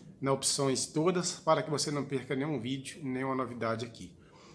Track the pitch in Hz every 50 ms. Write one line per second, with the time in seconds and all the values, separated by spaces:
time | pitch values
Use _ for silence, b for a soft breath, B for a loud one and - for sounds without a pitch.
0 | B B B - 131 139 135 135 - - - - 139 135 131 - - - - 151
1 | 160 185 180 180 170 - - - - 160 160 156 - 156 147 127 - 156 147 143
2 | 131 - 139 127 - - 143 131 143 160 151 120 110 127 139 135 131 - - -
3 | 151 131 127 127 135 135 131 131 127 117 120 117 113 113 113 113 120 117 - -
4 | 90 - - B B B B B B B B